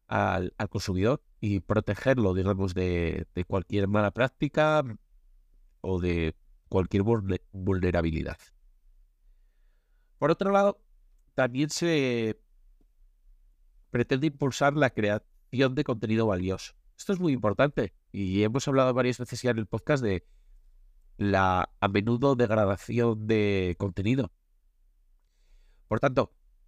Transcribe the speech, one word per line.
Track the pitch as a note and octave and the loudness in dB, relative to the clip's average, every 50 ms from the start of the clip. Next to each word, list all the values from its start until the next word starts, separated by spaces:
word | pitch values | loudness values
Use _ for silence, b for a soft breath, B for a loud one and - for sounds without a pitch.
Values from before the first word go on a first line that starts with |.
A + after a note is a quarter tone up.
| _ | _
al, | _ A2+ G#2+ G2+ G2+ F#2+ F2+ F2+ - - | _ -2 0 0 0 0 -2 -2 -4 -4
al | - G#2+ G2+ | -6 -8 -4
consumidor | - G#2 - - F#2+ F2+ F#2+ A2 C#3 - - _ _ _ | -4 -6 -4 -2 -2 2 2 2 2 0 -4 _ _ _
y | - G#2+ G2+ G2 | -4 -2 -2 -2
protegerlo, | - - G#2 G#2+ G#2 - G2+ - - C3+ C3+ B2+ A2 F#2+ F#2 | -2 0 0 0 0 0 -6 -2 2 2 2 4 2 2 2
digamos, | F#2 F#2 F#2+ G2+ F#2+ G2 F#2+ F2 | 2 0 0 0 0 -2 -4 -2
de, | F#2 F#2 F2+ F2 F2 E2+ E2 D#2+ D#2+ E2 - _ | -2 -2 -2 0 0 -2 -2 -4 -4 -8 -8 _
de | - F2+ | -8 -6
cualquier | - - G2 F2+ - - G2+ G2 | -4 -4 -4 -4 -2 -2 -2 -2
mala | G2 G2+ G#2 G#2 G2+ - | 0 0 0 0 0 0
práctica | G#2+ A#2+ C3 - _ - C#3+ - - D3+ D#3 D#3 D3+ D3 B2+ A2 - _ _ _ - _ _ _ _ _ _ _ _ _ _ _ _ - | 0 -2 -2 -2 _ -6 -4 0 0 2 2 2 0 0 -2 -8 -14 _ _ _ -20 _ _ _ _ _ _ _ _ _ _ _ _ -6
o | F#2 F#2 F2+ | -4 -4 -2
de | F2 F2+ E2+ E2+ E2 D#2+ D#2 - _ _ - - _ _ | 0 0 0 0 0 -2 -4 -6 _ _ -20 -20 _ _
cualquier | - F#2+ F#2 F2+ - G2+ G2 | -2 0 0 2 0 0 2
vulne-, | G#2+ A#2 A2+ G2 G2 F2+ - - _ - | 2 2 0 0 -2 -4 -4 -6 _ -14
vulnerabilidad. | F#2+ F#2 F#2+ G2 F#2 F2 F2+ F2 F2 E2 E2 D#2+ D#2 - C#2+ D2+ - - - _ _ _ - _ _ _ - - - - _ _ _ _ _ - _ _ _ _ _ _ _ _ _ _ _ _ _ _ _ _ _ | -8 -4 -2 -2 0 0 0 0 0 0 0 -2 -2 -6 -6 -10 -14 -18 -20 _ _ _ -20 _ _ _ -20 -20 -20 -20 _ _ _ _ _ -20 _ _ _ _ _ _ _ _ _ _ _ _ _ _ _ _ _
Por | - D3 | 0 0
otro | E3 - G3 G3 | 0 2 0 2
lado, | G3 G3 G3+ G3+ G3 - _ _ _ _ _ _ _ _ _ _ _ - | 2 4 4 2 0 -2 _ _ _ _ _ _ _ _ _ _ _ -2
también | C3 C3 A#2+ B2+ D3 D3+ | -2 -2 0 -2 -2 -2
se | - - E3+ E3+ D#3+ D3+ C#3 B2+ A#2+ A#2 A2+ A2 G#2 - _ _ _ _ _ - - _ _ _ _ _ - _ _ _ _ - - _ _ _ _ _ _ _ _ - _ _ | -2 -2 0 0 2 2 2 0 0 0 0 -2 -4 -6 _ _ _ _ _ -20 -20 _ _ _ _ _ -20 _ _ _ _ -20 -20 _ _ _ _ _ _ _ _ -20 _ _
pretende | - B2 A#2+ - C#3 C3 C#3 | -2 -2 0 0 0 0 0
impulsar | D#3+ C#3 - D3+ C3+ A#2+ - C#3+ C#3+ C#3+ | -2 -2 -2 -4 -4 -2 2 0 2 2
la | D#3 C#3+ B2 | 2 0 0
creación | - - G#2+ G#2 G#2 G#2+ - _ _ _ _ _ - A#2+ C3+ C3 B2+ | 0 0 0 0 0 -2 -4 _ _ _ _ _ -2 0 0 0 0
de | C3+ D3 | -2 -2
contenido | - B2+ A2+ G#2+ G#2+ A2 A2 A2+ | -2 -2 -4 -2 0 0 2 2
valioso. | A2 G2 F2+ F2+ F#2 F#2+ F#2 - - - _ _ _ _ | 2 0 0 -2 -2 -4 -6 -8 -14 -18 _ _ _ _
Esto | _ - - G3+ | _ -6 -4 -4
es | F3 | -2
muy | F3+ E3 C#3 | 0 0 0
importante | A#2+ G#2 G#2+ G2+ - C3 D3 - - B2 - - _ _ _ | 0 0 -2 2 2 2 2 2 -2 -4 -4 -6 _ _ _
y | - G2 G2+ F#2 F#2 G2 G#2 | -8 -6 -4 0 2 2 2
hemos | G#2+ A2+ C3+ - | 2 0 -2 -2
hablado | - C#3 C3+ C3 B2+ B2 | 0 2 2 4 4 2
varias | B2 B2+ B2 B2 - | 2 0 0 -2 -4
veces | B2 - - A2+ - | -6 -10 -10 -4 -2
ya | B2+ A#2+ | -2 0
en | A2 | 0
el | A2 | -2
podcast | - - A2+ - - D3+ C#3 B2+ | -4 -6 -8 -2 0 0 0 2
de | G#2+ G2 F2+ - _ - - _ - - - _ - _ - - - - - _ - - | 0 -2 -2 -4 _ -20 -20 _ -20 -20 -20 _ -20 _ -20 -20 -20 -20 -20 _ -20 -8
la, | - G#2+ G2+ G2 F#2+ F#2+ F#2 F#2 F#2 F2+ - - - | -4 0 2 2 4 4 4 2 2 0 -2 -4 -4
a | - | -4
menudo, | G2+ G2 G2+ G#2 A2 A#2 A#2+ B2+ C#3 C#3 | 0 0 0 0 2 0 2 2 2 2
degradación | B2 B2 G#2 A2 A2 G#2+ F#2+ G2+ F#2+ - - - A#2 A#2 A#2 A2+ G#2+ G#2+ G#2+ | 2 2 2 2 2 2 2 0 -2 -6 -6 -2 0 0 0 0 -2 0 0
de | A2+ A2 G#2 G2+ G2+ F#2+ F#2 F2+ F2 - | 2 2 2 2 2 0 0 -2 -2 -4
contenido. | G2+ G2 F2+ - F#2+ G2+ B2+ C3+ B2 F2+ - _ _ _ _ _ _ _ _ _ _ _ _ _ _ _ _ _ _ _ _ _ _ _ - - _ _ _ _ _ | -4 -6 -4 -4 -2 0 0 0 0 -4 -6 _ _ _ _ _ _ _ _ _ _ _ _ _ _ _ _ _ _ _ _ _ _ _ -20 -20 _ _ _ _ _
Por | _ A2 A2+ | _ -4 0
tanto, | - C#3+ B2+ B2 A2+ - _ _ _ _ _ _ _ | 0 0 0 0 -2 -2 _ _ _ _ _ _ _